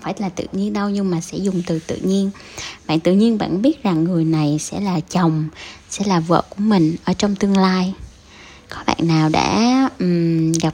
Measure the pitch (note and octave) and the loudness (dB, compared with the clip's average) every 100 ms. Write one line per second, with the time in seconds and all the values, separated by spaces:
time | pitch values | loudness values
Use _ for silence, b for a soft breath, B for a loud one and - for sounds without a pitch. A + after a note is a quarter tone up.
0 | - G3 G3 F#3 - G3+ G3+ G#3 G3+ G3+ | -6 -6 -6 -6 -8 -4 -4 -2 -2 0
1 | G3 E3+ D#3+ D#3+ G3 F3+ F3 E3 - - | 0 -2 -4 -4 -2 -2 -2 -4 -4 -4
2 | - F#3+ G3 G3 B B B B - D#3+ | 0 0 0 -4 B B B B -2 0
3 | E3+ F#3+ A3+ A3 F#3+ E3+ B3 D#4+ G#3 D#3+ | 2 4 4 2 0 0 0 0 0 0
4 | E3 F3+ D#3+ D#3+ D3+ D3+ - E3 G3+ F3 | 2 2 2 2 2 0 -4 -6 -2 -2
5 | D#3+ F3 E3+ D#3 D#3 B B B B - | -2 0 2 2 -2 B B B B -6
6 | G3+ F3+ E3 E3 - - G#3+ G3+ D#3+ E3+ | 0 0 2 0 0 -2 2 4 2 0
7 | - F#3 G#3 G3+ G3+ G3 F#3+ F#3 F#3 F#3+ | -4 -2 0 0 0 2 2 2 -2 -6
8 | - - B B B B B - - - | -14 -20 B B B B B -10 -4 -2
9 | E3 D#3+ D#3 D#3 - G#3 A#3 B3+ C4+ - | 2 2 2 2 0 2 2 2 0 0
10 | F3+ F3 E3 E3 D#3+ E3 D#3+ | 0 2 2 2 2 0 0